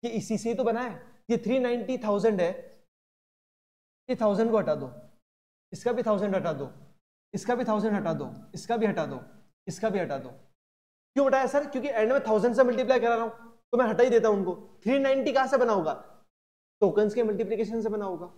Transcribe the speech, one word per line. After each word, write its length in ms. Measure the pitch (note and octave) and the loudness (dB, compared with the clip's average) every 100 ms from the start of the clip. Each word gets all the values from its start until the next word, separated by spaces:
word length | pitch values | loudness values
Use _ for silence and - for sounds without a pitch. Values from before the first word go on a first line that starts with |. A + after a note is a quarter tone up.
| A#3+ | -6
ये 60 | |
इसी 260 | A3+ - G#3+ | -6 -4 -4
से 120 | A3+ | -2
ही 60 | A3 | -2
तो 80 | |
बना 180 | G#3+ A3+ | -2 -2
है। 200 | B3 F#3 - - - | -6 -12 -20 -20 -4
ये 60 | A#3 | -2
थ्री 200 | A3 C4 | 0 0
नाइंटी 380 | B3 A#3+ G3+ B3+ | 0 -2 -4 -4
थाउजेंड 440 | G#3+ G3+ A3 G3+ | -2 2 2 2
है, 100 | E3+ - - - _ _ _ _ _ _ _ _ _ _ _ _ - | -2 -4 -14 -20 _ _ _ _ _ _ _ _ _ _ _ _ -8
ये 60 | B3+ | -2
थाउजेंड 300 | G#3+ G3+ A3+ | 0 2 2
को 60 | A3 | 2
हटा 180 | D#3+ D3 | 0 -4
दो, 160 | C3 - - _ _ _ _ _ _ | -6 -16 -20 _ _ _ _ _ _
इसका 180 | - A#3+ | -8 -4
भी 120 | A#3+ | -2
थाउजेंड 320 | A#3 G3+ G3+ F#3+ | 0 0 0 -2
हटा 180 | E3+ | -4
दो, 160 | D3 C#3 - - _ _ _ _ | -6 -10 -14 -20 _ _ _ _
इसका 220 | G3+ - B3 | -10 -4 -2
भी 80 | |
थाउजेंड 300 | A3 G#3+ A3 G#3 | 0 0 0 -2
हटा 180 | E3+ | -2
दो, 180 | D3+ C#3 - - - | -4 -8 -12 -16 -18
इसका 220 | - A#3 | -6 -2
भी 80 | G#3+ | 0
हटा 200 | F3+ D3 | -2 -6
दो, 140 | C3+ - - _ _ - | -8 -16 -20 _ _ -14
इसका 220 | - A3 | -6 -4
भी 100 | G3 | -2
हटा 180 | D#3+ C#3 | -4 -6
दो। 120 | B2+ | -10
क्यों 960 | - - _ _ _ _ _ _ C4 C4+ | -20 -20 _ _ _ _ _ _ 0 2
हटाया 200 | C4+ C4 | 2 2
सर? 180 | C#4+ C#4+ | 0 -2
क्योंकि 200 | C4 C#4+ | -6 -4
end 220 | A3+ A3 | 0 2
में 120 | C4+ A3 | 2 2
थाउजेंड 280 | G#3+ A#3+ A#3 | 2 2 4
से 80 | |
multiply 360 | B3 A#3+ B3 C4 | 4 2 2 4
करा 160 | B3 A#3 | 4 4
रहा 80 | |
हूं, 80 | A3+ - - - _ | -2 -8 -20 -20 _
तो 60 | A#3 | 2
मैं 80 | A#3+ | 2
हटा 180 | A3 | 4
ही 60 | B3+ | 6
देता 200 | A#3 A3 | 6 4
हूं 80 | G3+ | 2
उनको। 180 | F3+ F3 - - | 0 -6 -12 -6
थ्री 160 | G#3+ C#4 | 0 2
नाइंटी 320 | C4+ C4+ C4 | 4 2 2
कहां 160 | C4 B3+ | 2 2
से 100 | C4 | 2
बना 160 | A#3+ | 4
होगा? 200 | G3+ D#3 - - - _ _ _ _ _ _ | 2 0 -6 -12 -20 _ _ _ _ _ _
tokens 320 | G3+ G3+ G#3 | 2 4 2
के 100 | A3 | 0
multiplication 580 | A3+ G3 G3+ G#3+ G#3+ A3+ | -2 -2 -4 -2 -4 -4
से 80 | G#3+ | -4
बना 160 | G#3+ G3+ | -4 -6
होगा। 260 | F3 F3+ | -8 -12